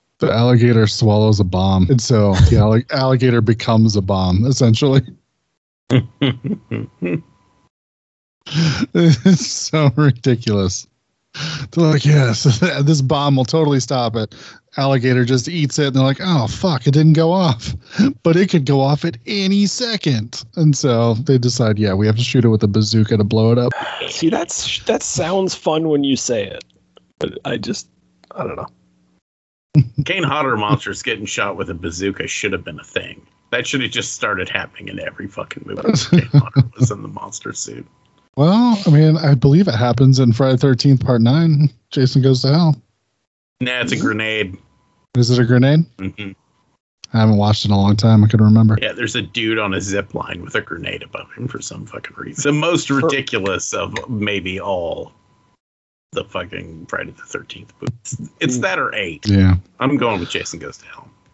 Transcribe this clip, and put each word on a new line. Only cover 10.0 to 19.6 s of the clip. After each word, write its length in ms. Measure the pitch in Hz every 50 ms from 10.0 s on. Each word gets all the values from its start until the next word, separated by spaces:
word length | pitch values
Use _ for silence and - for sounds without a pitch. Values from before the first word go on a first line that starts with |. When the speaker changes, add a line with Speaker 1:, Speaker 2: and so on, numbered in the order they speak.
| 151 139 123 - - 135 120 117 - 113 104 101 95 92 - - - _ _ _ _ _ _ _ _ _ - 139 151 160 156 - 135 -
Speaker 1:
They're 120 | - 165 165
like, 200 | 156 151 135 -
"Yes, 400 | 147 151 147 131 120 110 - - 139 107 -
<laughs> 240 | 185 170 - 143 143
this 180 | 151 160 143
bomb 340 | 131 127 156 143 143 143 139
will 80 | 131 123
totally 360 | - 160 160 156 147 143 131
stop 340 | - - 139 127 120 113 110
it." 180 | 113 110 - - - - - - - _ _ - 139
Alligator 460 | 135 139 135 123 120 131 123 127 123
just 240 | 120 131 123 117 156
eats 300 | 175 165 147 131 - 156
it, 100 | 143 139
and 80 | 127
they're 60 | 135 131
like, 160 | 135 135 -
"Oh, 260 | 190 185 170 135 113
fuck, 400 | 110 - - - 185 151 - -
it 60 | 143
didn't 220 | 131 156 156 160 151
go 180 | 160 165 165
off." 420 | 180 190 180 151 107 - - - - - _ - - 185 220 277 - -
But 140 | - 170 160
it 120 | 180 202 185
could 160 | 185 160 135
go 160 | 147 139 135
off 240 | 135 139 151 143 -
at 140 | 165 120 117 -
any 400 | - 208 202 190 190 202 202